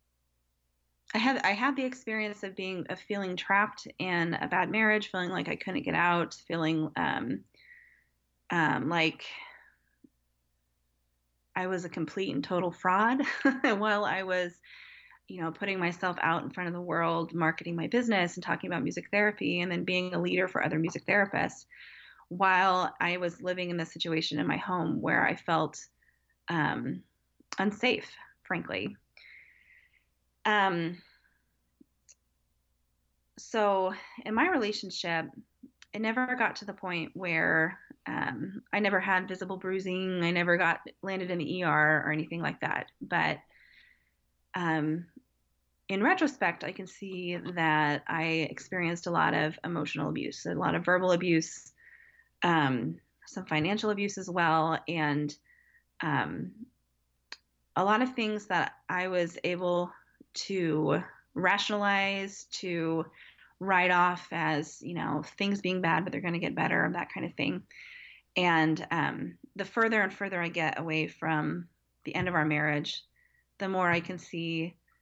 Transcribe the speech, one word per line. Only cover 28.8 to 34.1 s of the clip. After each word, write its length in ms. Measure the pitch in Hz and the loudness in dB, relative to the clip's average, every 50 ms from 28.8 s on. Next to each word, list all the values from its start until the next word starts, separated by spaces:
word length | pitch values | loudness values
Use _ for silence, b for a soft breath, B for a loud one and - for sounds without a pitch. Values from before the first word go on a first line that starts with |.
| 101 202 202 - _ _ _ B B B B B B B B B B B B B B B B B B B B _ _ _ _ _ - | -6 -8 -10 -12 _ _ _ B B B B B B B B B B B B B B B B B B B B _ _ _ _ _ 0
Um, 540 | 214 214 208 196 190 175 170 165 165 175 185 b b b b b b b b b b b b _ _ _ _ _ _ _ _ _ - - _ _ _ _ _ _ _ _ _ _ _ _ _ _ _ _ _ _ _ _ _ _ _ _ | 2 4 4 4 4 2 0 -2 -2 -4 -8 b b b b b b b b b b b b _ _ _ _ _ _ _ _ _ -20 -20 _ _ _ _ _ _ _ _ _ _ _ _ _ _ _ _ _ _ _ _ _ _ _ _
so 560 | - - - - 220 208 202 196 190 185 185 202 B B B | -20 -10 -2 2 4 4 4 4 4 2 0 -2 B B B